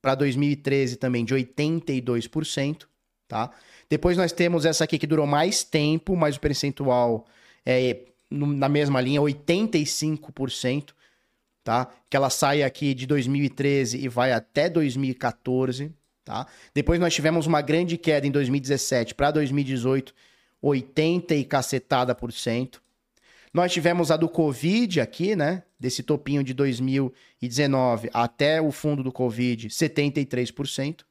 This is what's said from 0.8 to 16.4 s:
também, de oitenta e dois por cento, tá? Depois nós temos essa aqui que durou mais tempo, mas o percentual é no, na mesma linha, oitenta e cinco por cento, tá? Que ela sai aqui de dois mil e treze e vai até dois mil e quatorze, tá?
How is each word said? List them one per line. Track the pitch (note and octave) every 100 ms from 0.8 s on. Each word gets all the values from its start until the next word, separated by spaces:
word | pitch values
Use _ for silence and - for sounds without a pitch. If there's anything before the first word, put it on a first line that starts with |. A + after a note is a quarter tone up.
| C3 C3
também, | C3 B2
de | A2+
oitenta | C3+ B2 - D3+ E3 D#3
e | C3
dois | B2 A#2+ A2+
por | D#3
cento, | D#3+ - C#3 D#3 - _ _ _ _
tá? | A2+ B2 - - - _
Depois | D3 F3+ F3
nós | F3
temos | F3 F3 E3+ D#3
essa | D#3
aqui | D#3+ D3+
que | D3+
durou | D#3 C#3+
mais | C#3+ E3+ -
tempo, | - D#3+ D3 D#3+ -
mas | F3+ D#3 C3+
o |
percentual | D3 C#3+ C#3+ C3+ C#3 B2 A#2+ A2 - _ _ _
é | - B2+ B2+ B2 - _ _
no, | C#3+ C#3+
na | C#3+ C#3
mesma | D3 C#3+ C3+
linha, | B2+ C#3+
oitenta | D3 C#3+ - F3 A3 F3+
e | D3
cinco | - D3+ D3+ -
por | - C3
cento, | - B2+ C#3 C#3+ _ _ _ _ _ _ _
tá? | - A2+ B2+ - _
Que | C#3
ela | C3+
sai | - C#3+ D3
aqui | C#3 - C#3+
de | C3 C3
dois | D3 B2+
mil | C#3+
e | C#3
treze | - C#3+ C#3 B2 B2
e | C3+
vai | A#2+ B2+
até | A#2 - - E3
dois | E3 D3
mil | B2+ C3+
e |
quatorze, | B2 A#2+ - - B2+ C3 B2+ D3 E3 _ _
tá? | - A2